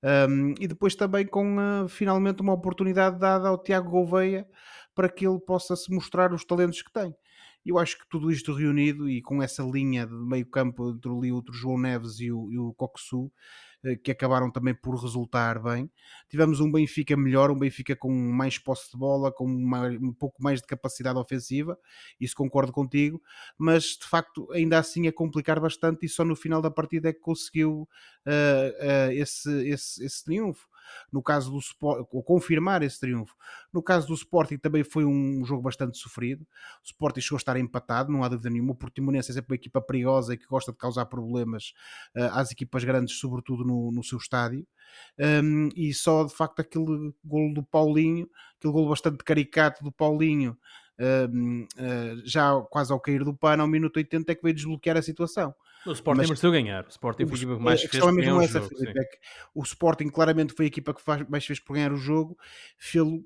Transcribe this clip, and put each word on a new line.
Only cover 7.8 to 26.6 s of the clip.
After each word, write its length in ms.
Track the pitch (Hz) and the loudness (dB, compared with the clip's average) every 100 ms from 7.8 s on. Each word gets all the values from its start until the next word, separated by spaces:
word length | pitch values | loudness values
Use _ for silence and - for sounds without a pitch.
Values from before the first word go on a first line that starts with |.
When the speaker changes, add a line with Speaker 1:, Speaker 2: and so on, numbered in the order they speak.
| 170 - | 0 -4
Speaker 1:
que 80 | - | -8
tudo 200 | 165 156 | -4 0
isto 220 | 156 - | 0 -2
reunido 560 | 139 151 143 143 147 143 | -2 2 4 2 0 -2
e 140 | 127 | -4
com 200 | 117 139 | -4 -4
essa 200 | 135 - | -2 -4
linha 440 | 131 135 135 127 113 | -4 -2 0 0 -4
de 60 | |
meio 320 | 117 120 127 | -6 -4 -2
campo 460 | 123 135 131 120 120 | -2 0 -2 -2 -6
entre 200 | 117 123 | -6 -6
ali 220 | 123 127 | -4 -2
outro 220 | 123 123 | -4 -6
João 240 | 120 127 127 | -8 -4 -2
Neves 420 | 127 123 117 107 | 0 -2 -6 -8
e 100 | 120 | -6
o, 220 | 117 110 | -6 -6
e 60 | 120 | -6
o 160 | 120 | -6
Coxu, 580 | 110 131 - - 127 135 _ - - - _ | -6 -8 -8 -10 -8 -8 _ -20 -20 -20 _
eh, 140 | 131 120 | -6 -6
que 140 | - | -4
acabaram 400 | 131 135 127 127 | -2 2 2 2
também 240 | 123 127 | 0 -2
por 200 | 120 123 127 | -2 -4 -6
resultar 600 | 123 120 120 123 117 113 | -4 -6 -4 0 0 0
bem. 280 | 113 120 139 _ _ - _ | -2 -4 -6 _ _ -20 _
Tivemos 320 | 143 160 143 | 2 2 4
um 100 | 151 | 2
Benfica 460 | 151 151 - 143 143 | 4 2 0 0 2
melhor, 340 | 135 135 143 | 4 6 4
um 80 | 139 | 4
Benfica 380 | 139 - 131 135 | 0 -2 -6 -4
com 160 | 131 | -2
mais 460 | 131 123 123 135 - | 0 2 2 0 -2
posse 320 | - 131 - | -4 -4 -6
de 80 | 123 | -6
bola, 340 | 135 139 135 | 0 2 0
com 140 | 131 131 | -2 -2
uma, 420 | 127 127 123 123 | 0 0 0 0
um 240 | 120 127 | -2 -4
pouco 300 | 120 139 - | -4 -8 -4
mais 180 | 143 135 | -2 -2
de 60 | - | -4
capacidade 520 | 131 131 - 127 127 | -8 -8 -6 -4 -4
ofensiva, 600 | 120 131 117 135 156 175 _ - - _ | -4 -6 -4 -4 -4 -8 _ -20 -20 _
isso 160 | 131 - | -8 -4
concordo 340 | 139 139 135 | 0 2 2
contigo, 520 | 127 135 143 147 160 _ - - _ | 0 0 2 0 -2 _ -20 -20 _
mas 400 | 160 165 160 - | 4 4 2 -8
de 80 | - | -2
facto 400 | 165 160 - - | -2 -2 -10 -6
ainda 260 | 170 165 165 | 0 4 4
assim 280 | 160 170 165 | 4 0 0
é 60 | |
complicar 460 | 156 160 151 147 160 | 0 -4 -2 0 0
bastante 460 | 156 - 165 160 | 0 0 -2 0
e 40 | 165 | -4
só 140 | - | -2
no 140 | 165 156 | 0 0
final 240 | 160 160 | -2 0